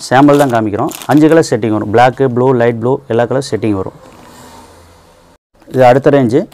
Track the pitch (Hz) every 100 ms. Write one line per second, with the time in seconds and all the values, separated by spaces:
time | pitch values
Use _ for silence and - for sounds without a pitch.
0 | - 127 143 143 143 117 107 98 147 -
1 | - 143 151 165 151 160 113 107 107 110
2 | 127 120 135 120 131 127 117 117 120 135
3 | - 113 120 127 139 110 110 98 98 -
4 | - - - - - - - - - _
5 | _ _ _ _ _ _ _ 131 127 131
6 | 143 139 120 135 214